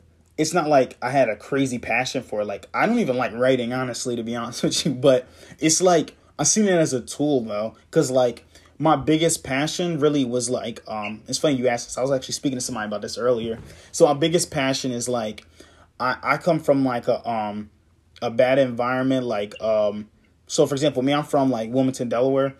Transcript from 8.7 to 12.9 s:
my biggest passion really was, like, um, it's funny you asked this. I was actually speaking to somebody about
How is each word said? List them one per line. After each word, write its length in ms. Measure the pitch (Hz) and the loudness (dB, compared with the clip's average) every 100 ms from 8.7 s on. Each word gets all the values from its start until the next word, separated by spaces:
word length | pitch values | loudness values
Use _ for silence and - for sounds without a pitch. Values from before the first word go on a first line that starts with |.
| - | -2
my 200 | 151 147 | 2 2
biggest 480 | 131 156 165 - - | 2 2 2 0 -4
passion 540 | 131 151 - 175 160 | -4 -2 -2 -4 0
really 260 | 147 147 123 | 2 2 0
was, 240 | 123 120 | -2 -2
like, 320 | 123 113 110 - | -4 -6 -12 -10
um, 360 | 107 104 107 - | -8 -8 -12 -8
it's 80 | 131 | -2
funny 180 | 160 127 | 0 0
you 140 | 123 | 0
asked 180 | 117 - | -2 -6
this. 100 | - | -6
I 40 | |
was 100 | 131 | -2
actually 220 | 131 127 | -2 -4
speaking 240 | - 147 127 | -6 -4 -4
to 80 | - | -6
somebody 220 | 117 | -6
about 160 | 107 | -6